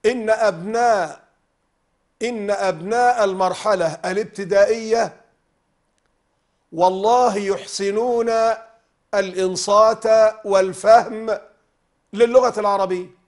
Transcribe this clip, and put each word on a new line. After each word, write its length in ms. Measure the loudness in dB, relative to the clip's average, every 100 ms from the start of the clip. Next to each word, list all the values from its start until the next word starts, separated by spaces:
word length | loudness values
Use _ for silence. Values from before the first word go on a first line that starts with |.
| 0
إن 240 | -2 -2
أبناء، 920 | 0 0 -2 -6 0 2 0 -2 -10 _ _ _ _ _ _ _ _ _ _
إن 280 | -8 -6 -6
أبناء 760 | -2 -2 -4 -4 2 2 2
المرحلة 640 | 0 0 -2 -2 -2 0 -2 -4
الابتدائية 1160 | -6 -6 -6 -10 0 2 4 2 -2 -2 -2 -8 _ _ _ _ _ _ _ _ _ _ _ _ _ _ _
والله 640 | 0 0 2 2 4 2 0
يحسنون 960 | -4 -6 -6 -6 -4 -2 -2 -2 0 0 0 -2 -10 _ _ _ _
الإنصات 920 | -4 -4 -4 -4 -4 2 4 4 2 2 4 4 0
والفهم 920 | 0 0 0 -2 4 6 4 -8 -6 -8 -10 _ _ _ _ _ _
للغة 480 | 0 4 4 2 0
العربية. 500 | -2 0 -2 -4 -8 _